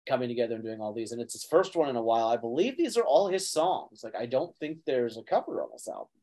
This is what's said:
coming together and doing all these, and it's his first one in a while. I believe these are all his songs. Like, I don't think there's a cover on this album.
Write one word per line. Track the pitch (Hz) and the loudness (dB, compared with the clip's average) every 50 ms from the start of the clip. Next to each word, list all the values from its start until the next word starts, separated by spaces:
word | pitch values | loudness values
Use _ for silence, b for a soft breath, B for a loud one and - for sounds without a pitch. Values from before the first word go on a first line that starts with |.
| - | -4
coming | - 135 123 123 120 | -2 -2 0 0 0
together | 120 120 117 113 113 | 0 0 0 0 -2
and | 110 110 | -4 -6
doing | 113 110 110 | -8 -8 -6
all | 107 107 104 | -6 -6 -6
these, | 117 110 104 | -6 -6 -6
and | 117 120 | -6 -8
it's | 120 117 - | -8 -8 -10
his | 117 - | -12 -2
first | - 156 175 185 185 - | 2 4 4 4 4 2
one | 170 151 139 | 0 0 2
in | 123 | 0
a | 117 | 0
while. | 113 113 113 117 113 | 2 4 4 4 4
I | 113 120 | 4 2
believe | 113 117 117 123 156 202 269 262 | 0 0 0 0 2 0 2 0
these | 349 339 240 202 | 0 -2 0 2
are | 233 226 | 2 4
all | - 139 170 202 | 6 6 4 4
his | 190 185 190 - - | 4 0 -2 -2 -2
songs. | - 156 160 185 160 95 - - 107 - - | 0 2 2 2 0 -2 -4 -10 -14 -14 -12
Like, | 110 - | -10 -8
I | 101 123 | -6 -4
don't | 120 127 131 170 170 - | 0 0 0 0 -2 -6
think | - 156 151 160 160 - | -8 -8 -8 -8 -6 -4
there's | 151 135 123 120 113 107 | 0 0 2 0 0 -2
a | 110 - | -8 -4
cover | - 180 247 - - - 95 | 0 0 0 0 -2 -4 -4
on | 67 - | -4 -6
this | - - - | -8 -12 -12
album. | - - - - - _ _ | -10 -10 -10 -12 -16 _ _